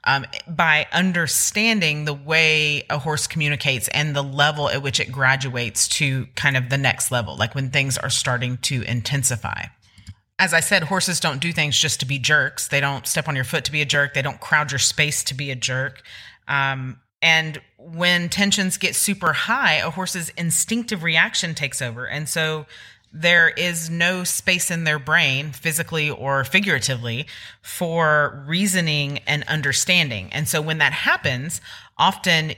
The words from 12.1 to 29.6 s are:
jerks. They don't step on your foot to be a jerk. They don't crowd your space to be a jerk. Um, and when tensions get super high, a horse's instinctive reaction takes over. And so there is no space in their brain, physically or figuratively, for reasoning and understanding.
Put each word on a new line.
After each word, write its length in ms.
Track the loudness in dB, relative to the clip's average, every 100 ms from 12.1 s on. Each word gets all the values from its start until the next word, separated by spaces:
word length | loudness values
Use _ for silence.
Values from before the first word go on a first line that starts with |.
| -2
jerks. 500 | 2 4 2 -2 -2
They 120 | 0
don't 260 | 0 -2 -4
step 220 | -2 -2
on 60 |
your 100 | -2
foot 220 | 0 -2 -2
to 60 |
be 100 | -2
a 40 | 0
jerk. 280 | 2 2
They 80 | 0
don't 180 | -4 -6
crowd 320 | 2 2 2
your 60 | 0
space 440 | 0 2 0 0
to 100 | -4
be 160 | -4 -6
a 60 | -4
jerk. 460 | -4 -2 -4 -8 -20 -20 -20 -20 -2
Um, 520 | 0 0 -2 -6 -10 _ _
and 400 | 4 4 2 -8 _ _
when 540 | -16 -2 2 2 0
tensions 480 | 0 2 2 0 0
get 160 | -2
super 400 | 0 -2 0 0
high, 400 | 0 0 2 2
a 160 | 2 0
horse's 400 | -4 -4 -4 -8 -4
instinctive 640 | 0 0 0 -2 -2 -4
reaction 520 | 2 4 4 2 -4
takes 280 | -4 -6 -4
over. 240 | -6 -6 -8
And 220 | -6 -4
so 360 | -2 0 -2 -8 -18 -20 -20 _ 0
there 300 | 6 8 6
is 400 | 4 -2 -2 -4
no 360 | 0 2 2
space 460 | -2 -2 0 0 0
in 140 | 0
their 140 | 0 0
brain, 540 | 2 2 4 0 -4
physically 580 | -6 -4 -2 -2 -2 -2
or 340 | -2 0 0
figuratively, 840 | 4 2 4 0 0 -2 -4 -6 -8 -12 -18 -18
for 840 | -14 -6 -2 2 4 6 4 0 -4
reasoning 760 | 0 2 2 2 0 -2 -4 -2
and 160 | -2
understanding. 840 | 0 -2